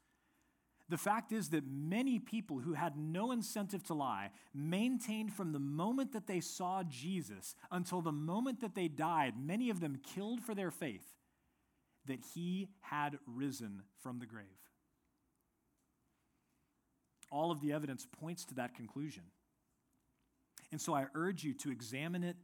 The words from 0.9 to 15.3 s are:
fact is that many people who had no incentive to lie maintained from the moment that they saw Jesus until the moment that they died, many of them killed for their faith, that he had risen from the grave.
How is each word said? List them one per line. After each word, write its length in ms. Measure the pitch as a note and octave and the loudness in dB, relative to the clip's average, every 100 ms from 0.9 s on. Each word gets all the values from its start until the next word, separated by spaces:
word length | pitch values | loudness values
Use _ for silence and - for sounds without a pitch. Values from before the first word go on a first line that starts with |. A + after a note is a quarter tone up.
| E3+ | 0
fact 340 | G3+ A3 A3 | 4 2 2
is 180 | A3 D3+ | 0 2
that 160 | D#3+ C3+ | 2 0
many 540 | C#3 D#3 G#3 C4+ A3+ | -2 2 4 4 2
people 400 | - A3 - C3+ | 2 -4 -2 -2
who 140 | D3 | 0
had 240 | D3 E3+ D3 | 2 0 0
no 340 | D#3 F3 A#3+ | 0 0 2
incentive 520 | A#3+ G#3 G#3+ G3 G3 - | 0 0 -2 -2 -2 -2
to 80 | |
lie 380 | D3+ C3+ G2 G2 - - | 0 0 0 -4 -8 -10
maintained 800 | C#3 D3+ F#3 B3 C4 - A3 A3 | -4 2 4 4 2 0 -2 -2
from 200 | - F3 | -2 0
the 60 | C#3+ | 0
moment 520 | C#3 D3+ G3 C4 C4 | 0 2 2 2 2
that 160 | G#3+ F3+ | -2 0
they 140 | F3+ | 0
saw 420 | - - F3+ F#3+ | 0 -2 2 2
Jesus 720 | F3 B2 D#3+ F#3+ A#2+ F#2+ - - - | 0 -2 -2 0 -2 -6 -10 -12 -4
until 300 | F3+ F3 F3+ | -2 2 2
the 100 | E3 | 2
moment 480 | D3 D#3 G3+ C4 A#3 | 2 2 2 2 0
that 160 | G#3+ F#3+ | -2 2
they 140 | E3+ | 0
died, 480 | C#3+ D#3 E3 C3 A2+ | 4 4 6 6 2
many 320 | C#3+ G#3 B3 | 0 2 2
of 100 | F#3 | 2
them 180 | D#3 C3+ | 0 -2
killed 460 | - F#3+ G#3 A#3+ | -6 -4 -2 -2
for 100 | G#3 | -2
their 180 | G3+ F3+ | 0 0
faith, 460 | - D3+ F#2 - - _ _ _ _ _ _ _ _ C#3 | 0 -4 -4 -10 -20 _ _ _ _ _ _ _ _ -6
that 140 | B2+ | -6
he 500 | - E3+ F3 F#3+ F#3+ - | -4 -2 0 0 -2 -8
had 380 | - D3 D3 C#3 B2+ | -4 0 0 -2 -6
risen 580 | A#2+ C#3+ A#2+ A2 G2 G2+ - | -2 0 -2 -6 -8 -12 -12
from 220 | C3 B2 | -8 -6
the 60 | A#2 | -8
grave. 440 | A2+ G2 F#2+ - _ _ _ _ _ _ | -12 -14 -18 -20 _ _ _ _ _ _